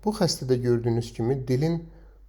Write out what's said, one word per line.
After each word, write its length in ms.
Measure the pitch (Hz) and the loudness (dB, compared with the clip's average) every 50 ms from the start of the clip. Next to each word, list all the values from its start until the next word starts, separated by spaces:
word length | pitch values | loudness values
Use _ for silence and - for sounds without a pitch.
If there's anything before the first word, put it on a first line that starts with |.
| - | -2
Bu 100 | 214 - | -2 0
xəstədə 460 | - 185 160 - - - 127 127 127 | 2 0 0 0 -2 0 0 0 2
gördüyünüz 480 | 120 120 120 117 117 123 117 117 117 - - | 4 2 2 2 2 0 0 0 -2 -4 -6
kimi 260 | - 113 117 139 135 127 | -4 -2 0 0 -2 0
dilin 320 | - 127 127 151 160 170 165 165 - - - - - - - - | -2 0 0 2 0 0 -2 -4 -10 -18 -20 -20 -20 -20 -20 -20